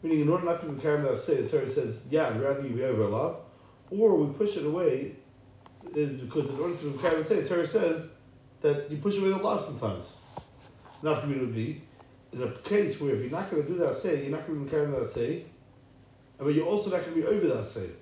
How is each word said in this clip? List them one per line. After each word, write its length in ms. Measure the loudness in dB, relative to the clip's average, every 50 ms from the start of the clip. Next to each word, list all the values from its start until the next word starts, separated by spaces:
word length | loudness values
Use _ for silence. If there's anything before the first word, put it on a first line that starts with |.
Meaning, 180 | 0 2 2 4
in 80 | 4 4
order 160 | 4 2 2
not 160 | 0 -2 -2
to 80 | -2 -8
be 120 | -8 -2
carrying 220 | 0 2 2 2
the 80 | 2 0
Aseh, 320 | 0 0 0 0 2 2
the 60 | 2 2
Torah 260 | 0 0 0 2 -2
says, 240 | -2 -2 -2 -6 -8 -6 0
"Yeah, 180 | 0 2 2 2
I'd 120 | 0 0
rather 240 | 0 0 0 -2 -2
you 120 | -4 -2
be 80 | -2 0
over 180 | 0 2 2
a 60 | 2 2
lot," 320 | 2 0 0 -2 -2 -6 -14 -18 -20 -20 -20 -20 -20 -20 -14 -6
or 240 | 0 4 6 6 6
we 180 | 6 4 2 2
push 220 | 0 0 0 0
it 80 | 0 -2
away, 520 | 0 0 2 2 2 2 2 -2 -6 -10 -14 -20 -20 -20 -20 -20 -20 -20 -20 -20 -20 -20 -20 -18 -6 -2
is 240 | -2 0 0 -2 -6
because 280 | -8 -4 -2 -2 -2 -2
in 120 | -4 -4
order 160 | -4 -4 -4
to 140 | -4 -6 -6
be 60 | -6 -2
carrying 260 | 0 2 2 2 2
the 100 | 2 2
Aseh, 80 | 2
the 60 | 2 2
Torah 180 | 0 0 0
says 380 | 2 2 2 2 2 0 -2 -4 -12 -16 -20 -20 -20 -20 -20 -20 -20 -16 0
that 280 | 2 2 2 2 -2 -6
you 80 | -8 -2
push 180 | -2 0 0
away 140 | 2 2 2
the 80 | 2 2
law 260 | 0 0 0 0 -2
sometimes. 420 | -6 -8 -4 -4 -4 -4 -4 -8 -14 -18 -20 -20 -16 -16 -16 -16 -16 -20 -20 -20 -20 -20 -20 -20 -20 -18 -4
Not 200 | 0 0 0 0
for 40 | 0
me 140 | -2 -2 0
to 60 | -2
be 360 | -2 -2 -2 -2 -4 -4 -8 -12 -20 -20 -20 -20 -20 -20 -20 -20 -14
in 100 | -8 -6
a 100 | -4 -4 -6 -8 -4 2
case 320 | 2 4 4 2 0 -2
where 140 | 0 0 0
if 80 | 0
you're 80 | -2 -4
not 200 | -4 -4 -4 0
gonna 140 | 0 0 0
do 120 | 0 0
the 100 | 0 0
Aseh, 360 | 0 0 0 0 0 0 0
you're 80 | 0 -2
not 160 | -4 -6 -4
gonna 140 | -6 -6 -6
be 100 | -4 -2
carrying 220 | 0 0 0 2
the 60 | 0 -2
Aseh, 460 | -2 -4 -2 -2 -2 -2 -2 -4 -6 -14 -20 -20 -20 -20 -20 -20 -20 -20 -20 -20 -20 -20 -20 -20 -20 -20 -14 -2
but 100 | 0 2
you're 180 | 2 4 4
also 240 | 4 2 0 0 0
not 100 | -2 -2
gonna 160 | -2 0 0
be 80 | 0 2
over 240 | 2 2 4 4 2
the 60 | 0
Aseh. 360 | 0 -4 -6 -8 -8 -8 -8 -10 -16